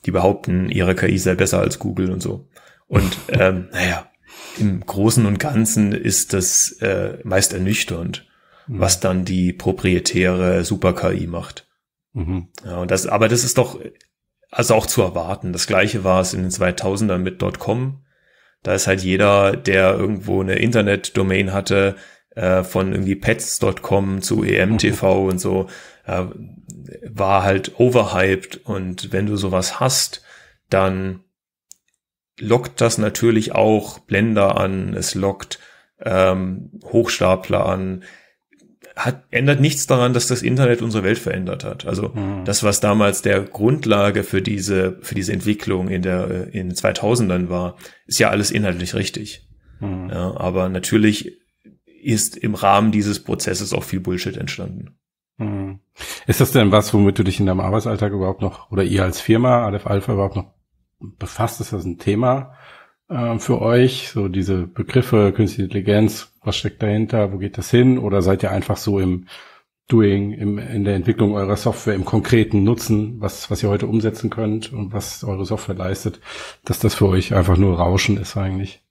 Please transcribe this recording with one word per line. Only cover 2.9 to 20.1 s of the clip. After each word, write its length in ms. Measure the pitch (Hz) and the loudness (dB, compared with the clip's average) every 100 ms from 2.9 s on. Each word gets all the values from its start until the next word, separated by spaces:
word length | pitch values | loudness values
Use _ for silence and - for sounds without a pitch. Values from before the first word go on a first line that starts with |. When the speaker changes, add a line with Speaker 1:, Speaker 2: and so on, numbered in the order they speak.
| 101 92 - | 0 0 -4
Speaker 2:
<laughs> 40 | - | -4
Speaker 1:
ähm, 400 | - 95 92 90 | 2 4 2 -6
naja, 400 | - 92 85 - _ _ - - - | -4 -2 -4 -8 _ _ -20 -18 -2
im 260 | 104 95 - | 0 0 -6
Großen 400 | 98 107 113 107 | 0 2 4 2
und 140 | 101 | 0
Ganzen 540 | 156 110 110 - 104 | 0 0 2 2 0
ist 400 | 107 - - - | 0 0 0 0
das, 400 | 98 90 - - - | -2 0 0 0 -2
äh, 360 | 107 95 98 - | -2 -2 -4 -6
meist 300 | - 95 98 | 0 0 2
ernüchternd, 760 | 98 92 107 - 85 87 - _ _ _ _ - | 0 -2 -2 -2 -4 -6 -8 _ _ _ _ -12
Speaker 2:
Mhm. 120 | 107 | -2
Speaker 1:
was 200 | 92 - | 0 2
dann 260 | 98 92 90 | 0 0 0
die 280 | 92 90 | 0 0
proprietäre 1080 | - - 92 92 90 - 90 90 90 90 90 | 0 -2 0 2 2 0 0 2 2 2 2
Super-K 500 | 85 95 92 87 90 | 0 0 0 2 -2
I 120 | 95 87 | -2 -4
macht. 420 | 85 - - _ _ _ _ _ | -8 -10 -16 _ _ _ _ _
Speaker 2:
Mhm. 360 | 120 82 92 87 - | -8 -4 -4 -6 -16
Speaker 1:
Ja, 140 | - 87 | -10 -8
und 140 | 90 | -2
das, 160 | 95 - | 0 0
aber 200 | 104 110 | 2 2
das 160 | 117 | 2
ist 140 | 123 - | 2 0
doch, 220 | - - - _ _ _ _ _ _ | 0 -4 -16 _ _ _ _ _ _
also 240 | - 117 110 | -4 2 2
auch 100 | - | 2
zu 160 | - | 0
erwarten. 500 | 95 90 82 98 92 | 0 -2 -6 -6 -6
Das 140 | 87 - | -6 0
Gleiche 380 | 95 104 110 | 2 2 0
war 180 | 92 92 | 2 2
es 140 | 92 95 | 2 -2
in 80 | |
den 80 | 92 | -4
zweitausendern 720 | 90 92 90 95 101 107 90 | -2 -2 -2 -4 -2 0 0
mit 180 | 92 92 | -4 -4
Dotcom. 640 | 95 92 - 113 131 139 _ _ _ _ _ _ | -6 -4 -4 -2 -4 -8 _ _ _ _ _ _
Da 140 | 92 95 | -4 -2
ist 100 | 98 | 0
halt 160 | 95 | 0
jeder, 560 | 92 95 104 101 98 98 | 0 2 4 6 4 2
der 380 | - 95 95 101 | 0 4 4 4
irgendwo 460 | 101 | 0